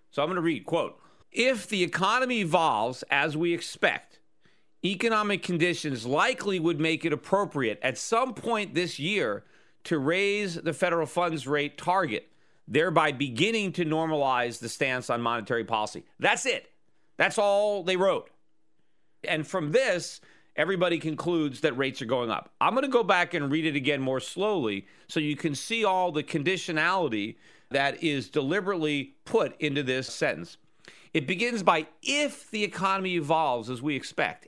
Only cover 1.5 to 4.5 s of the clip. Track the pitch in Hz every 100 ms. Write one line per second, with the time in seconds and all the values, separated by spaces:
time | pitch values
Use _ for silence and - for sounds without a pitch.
1.5 | 233 - 196 175 - 190 240 254 233 175
2.5 | 170 160 110 117 127 - 139 156 151 170
3.5 | 170 - - 175 - - - _ _ -